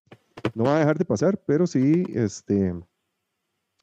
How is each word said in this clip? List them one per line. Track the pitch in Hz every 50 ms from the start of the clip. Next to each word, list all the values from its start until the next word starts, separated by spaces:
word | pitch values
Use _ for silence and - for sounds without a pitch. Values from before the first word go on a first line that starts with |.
| _ _ - - _ _ _ - - 120 -
no | 113 117
va | 135 147
a | 160
dejar | 151 147 151 156
de | 180
pasar, | - 117 98 143 185 202 - _
pero | - 143 156 180
sí, | 165 - 135 127 143 156 175 180 - -
este, | 120 117 101 - - - - 101 98 98 90 87 87 85 - _ _ _ _ _ _ _ _ _ _ _ _ _ _ _ _ _ _